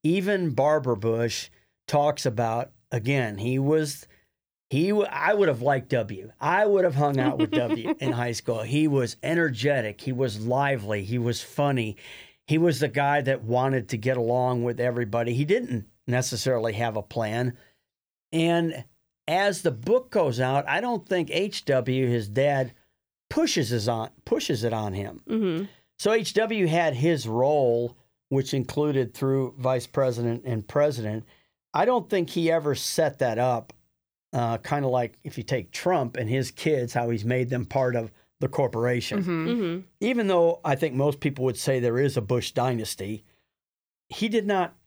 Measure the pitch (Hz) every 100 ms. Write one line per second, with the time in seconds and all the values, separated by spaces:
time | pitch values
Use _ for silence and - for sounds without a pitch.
0 | 151 190 190 196 170 127 143 151 127 113
1 | 113 113 117 - - _ _ _ - 147
2 | 147 151 135 107 113 113 127 _ _ 123
3 | 107 139 117 101 117 131 139 156 151 -
4 | - _ _ _ _ _ _ 135 180 208
5 | 196 143 160 214 185 123 127 135 - 127
6 | 107 98 110 _ 143 185 214 202 180 135
7 | 147 135 135 - 311 311 120 - 113 311
8 | - 117 123 113 - 113 110 147 156 139
9 | 120 - 135 165 165 110 135 139 107 104
10 | - 127 131 104 113 127 139 131 101 107
11 | 98 123 117 117 - - 143 131 107 98
12 | - - - _ - 151 170 127 139 127
13 | 143 147 135 135 110 123 135 131 110 113
14 | 120 127 117 123 127 123 120 120 123 120
15 | 113 117 117 120 147 220 240 117 98 _
16 | - 123 123 120 135 123 113 107 117 107
17 | - 123 110 117 127 120 _ _ _ _
18 | _ _ _ 165 165 170 165 131 - _
19 | _ _ - 175 202 185 170 113 123 247
20 | 254 214 151 117 127 139 143 156 247 226
21 | - 185 156 170 202 - - 131 123 127
22 | 127 120 101 107 143 135 127 - _ _
23 | _ _ _ - 330 - 113 120 107 113
24 | 117 _ - 285 - 113 113 113 107 98
25 | 98 - - 226 196 165 196 _ _ _
26 | 202 226 190 202 220 220 175 165 165 123
27 | 156 156 110 113 131 151 127 117 120 -
28 | _ _ _ 135 135 139 120 - 151 135
29 | 117 - 135 135 127 - 127 127 - -
30 | 131 120 120 120 131 113 104 147 147 120
31 | 107 107 - _ _ _ _ 143 208 247
32 | - 196 170 175 165 165 147 135 - -
33 | 151 - 127 110 127 120 - - _ _
34 | _ _ _ 120 117 117 - 143 139 123
35 | 117 _ 147 - 107 131 90 - 180 175
36 | 120 - 110 131 131 - 160 143 120 123
37 | 120 117 113 127 123 123 117 143 127 120
38 | 113 _ _ _ 123 - 127 113 120 123
39 | - 202 180 170 160 240 180 170 185 _
40 | 220 240 202 180 170 170 - 139 160 127
41 | 143 143 151 127 131 117 - 135 120 117
42 | 139 135 98 123 - - 123 120 107 -
43 | 98 110 _ _ _ _ _ _ _ _
44 | _ - 220 226 202 196 170 _